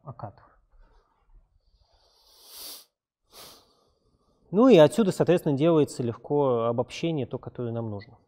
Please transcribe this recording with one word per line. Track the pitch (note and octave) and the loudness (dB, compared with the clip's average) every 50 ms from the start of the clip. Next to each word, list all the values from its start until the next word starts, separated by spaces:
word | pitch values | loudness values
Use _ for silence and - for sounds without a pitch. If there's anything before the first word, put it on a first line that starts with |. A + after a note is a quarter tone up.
| _ | _
акатов. | D3 C3 _ - G#2 - _ _ _ _ _ _ _ _ _ - _ _ _ _ _ _ _ _ _ _ - _ _ _ _ _ _ _ _ _ _ _ _ _ _ _ _ _ _ _ _ _ - - - - - - - - _ _ _ _ _ _ _ _ _ _ - - - - - _ _ _ _ _ _ _ _ _ _ _ _ _ _ _ _ _ _ | -18 -16 _ -16 -18 -18 _ _ _ _ _ _ _ _ _ -20 _ _ _ _ _ _ _ _ _ _ -20 _ _ _ _ _ _ _ _ _ _ _ _ _ _ _ _ _ _ _ _ _ -20 -20 -20 -18 -18 -18 -20 -20 _ _ _ _ _ _ _ _ _ _ -20 -20 -20 -20 -20 _ _ _ _ _ _ _ _ _ _ _ _ _ _ _ _ _ _
Ну | - F#3+ A#3+ C4+ | 0 2 6 6
и | A#3+ E3+ | 8 8
отсюда, | D3+ C#3+ - - A3+ F#3 | 8 6 6 0 -2 -2
соответственно, | - - D3+ - E3 F3 - E3 C#3+ | 0 -2 0 2 2 0 2 -2 -2
делается | C3 D3 E3+ E3+ D#3 C#3+ C3+ - - | 0 2 2 4 2 2 0 -2 -6
легко | C3 A#2 A2+ - _ - D3 D3 C#3+ C3+ B2 A#2 A2+ | -6 -6 -6 -8 _ -6 -2 -2 0 0 0 0 -2
обобщение, | A#2 A#2+ A#2 B2 - - - - E3+ E3 D3+ B2 A2+ | -2 -2 -4 -6 -6 -8 -8 -6 -6 -4 -4 -6 -8
то, | - B2 | -10 -12
которое | - - _ - B2 A#2 | -14 -14 _ -10 -10 -8
нам | A2+ A#2 A#2 A2+ | -8 -8 -10 -10
нужно. | G#2 G2+ G2 - - _ _ | -10 -12 -14 -18 -20 _ _